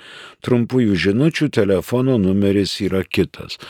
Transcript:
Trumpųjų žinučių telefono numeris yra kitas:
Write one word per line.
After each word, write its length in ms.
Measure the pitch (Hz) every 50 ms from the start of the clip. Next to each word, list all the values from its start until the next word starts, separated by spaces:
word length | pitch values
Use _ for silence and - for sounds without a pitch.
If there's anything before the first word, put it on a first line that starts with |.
| - - - - - - - _
Trumpųjų 560 | - - 123 120 117 - 123 131 120 104 98
žinučių 540 | 85 85 98 101 120 147 165 - - 151 135
telefono 640 | - 117 101 98 95 90 - - 123 127 127 135 127
numeris 640 | 113 92 92 95 101 101 98 98 101 98 85 - -
yra 240 | 104 90 92 95 90
kitas: 560 | - - 104 87 - - - - - - - -